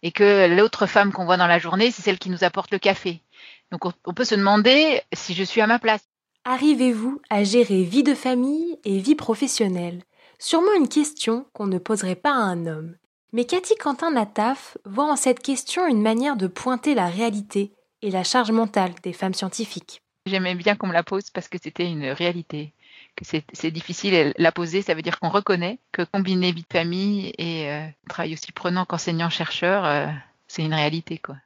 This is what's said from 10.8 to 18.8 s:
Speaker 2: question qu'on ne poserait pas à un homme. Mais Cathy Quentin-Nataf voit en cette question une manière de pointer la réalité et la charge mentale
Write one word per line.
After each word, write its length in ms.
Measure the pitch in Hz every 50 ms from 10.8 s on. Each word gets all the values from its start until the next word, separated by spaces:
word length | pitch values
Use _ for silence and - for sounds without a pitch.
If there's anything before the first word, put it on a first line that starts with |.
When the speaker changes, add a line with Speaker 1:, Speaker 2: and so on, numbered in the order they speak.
| 294 240
Speaker 2:
question 580 | - 302 294 294 - - - - 226 240 269 _ _
qu'on 140 | - 208
ne 120 | 196 185 180
poserait 380 | 180 - 220 202 202 185 185
pas 160 | 180 _ 294 285
à 80 | 262
un 260 | 226 196 180 170 170
homme. 300 | 165 160 156 160 165 165 _ _ _ _ _ _ _ -
Mais 100 | 226 240
Cathy 320 | 247 - 370 370 - 440
Quentin-Nataf 1000 | 440 - 302 277 254 - 330 311 247 214 208 - - 208 233 269 269 - - - - _
voit 260 | 202 196 214 285 302
en 60 | 196
cette 240 | - - 262 247 240
question 460 | - - 277 247 - - - 349 370
une 160 | 339 262 214 208
manière 340 | 220 220 226 254 285 285
de 100 | 220 190
pointer 480 | 185 180 - - 254 254 240 - 294 294
la 120 | 233 185
réalité 680 | 175 170 190 233 233 208 208 202 208 - 202 202 202 _ _ _ _ _ _ -
et 80 | 208
la 140 | 185 190 180
charge 260 | - - 254 240 208
mentale 420 | 226 226 226 214 214 214